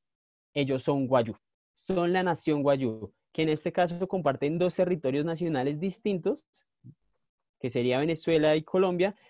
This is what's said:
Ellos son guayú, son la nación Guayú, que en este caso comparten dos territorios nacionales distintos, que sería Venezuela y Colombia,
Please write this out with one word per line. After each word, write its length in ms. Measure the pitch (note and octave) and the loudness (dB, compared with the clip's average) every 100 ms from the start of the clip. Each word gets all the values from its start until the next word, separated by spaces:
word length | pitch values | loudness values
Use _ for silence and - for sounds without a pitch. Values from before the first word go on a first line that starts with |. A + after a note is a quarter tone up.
| _ _ _ _ _ | _ _ _ _ _
Ellos 300 | D3 C3+ C3 | -2 -2 0
son 240 | C#3+ C#3 C3 | 0 0 2
guayú, 260 | C3 A2+ G#2 _ _ _ _ | 2 2 -4 _ _ _ _
son 360 | - F#3 E3+ | -4 0 2
la 100 | F#3 | 2
nación 400 | F3+ D#3+ - D3+ | 0 -2 0 0
Guayú, 500 | C#3 C#3 B2+ A2 G#2 _ _ | 2 2 0 -4 -12 _ _
que 100 | - | -2
en 80 | D#3+ | 0
este 200 | D#3 F3+ | 0 -2
caso 380 | E3+ F3 F3 F#3 | 0 0 -2 -4
comparten 500 | F#3+ D3+ C3 C#3+ E3 | -2 0 0 -2 0
dos 160 | F3+ | 0
territorios 500 | E3+ F3+ F3 C3+ C#3 | 2 0 2 0 0
nacionales 540 | D#3 D#3+ E3+ C#3+ C3+ D3 | -2 -2 -2 0 -2 -2
distintos, 680 | F#3+ - G#3+ F#3+ F#3+ C#4+ _ _ _ _ B2 - _ _ _ _ _ _ | -4 -4 -4 -2 -2 -4 _ _ _ _ -20 -20 _ _ _ _ _ _
que 100 | B2+ | -6
sería 300 | A#2+ B2 B2 | -2 0 0
Venezuela 560 | D3+ D#3+ - E3 D3+ D#3 | 0 -2 0 2 4 2
y 60 | |
Colombia, 520 | D#3 F#3 F#3+ F3+ F#3 G3 _ | 0 0 0 2 -2 -4 _